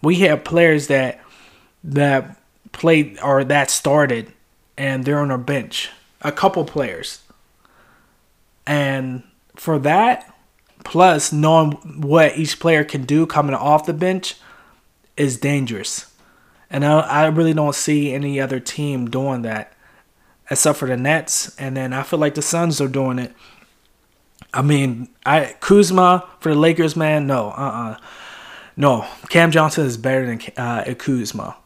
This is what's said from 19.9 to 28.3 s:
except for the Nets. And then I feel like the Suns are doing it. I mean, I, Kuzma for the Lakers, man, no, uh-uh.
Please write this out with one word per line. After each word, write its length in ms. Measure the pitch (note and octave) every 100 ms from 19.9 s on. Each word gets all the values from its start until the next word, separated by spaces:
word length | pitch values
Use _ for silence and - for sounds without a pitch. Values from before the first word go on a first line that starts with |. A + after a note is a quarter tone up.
| _ _ _ _ _ -
except 300 | C#3 D#3 C#3+
for 80 | C3+
the 100 | B2+
Nets. 580 | C3 D#3+ - - - -
And 180 | C3+ C3
then 160 | C3
I 100 | C3
feel 160 | C3+ E3+
like 160 | D3+ D3
the 60 |
Suns 380 | C#3+ E3+ E3+ C#3+
are 60 | C#3
doing 320 | C3+ C3 B2+
it. 140 | B2 - - _ _ _ _ _ _ _ _ _ -
I 80 | C3
mean, 480 | C#3 D3 C3+ A#2 B2 _ -
I, 300 | D3+ C#3+ -
Kuzma 680 | - G3+ G3 F#3 F3+ F3+ - -
for 140 | E3
the 60 | D3+
Lakers, 360 | D#3+ E3+ D#3+ D#3
man, 320 | D#3 D3+ C#3
no, 220 | C3+ G#2+
uh-uh. 480 | A2+ C#3 A2+ A#2 G#2+ - - -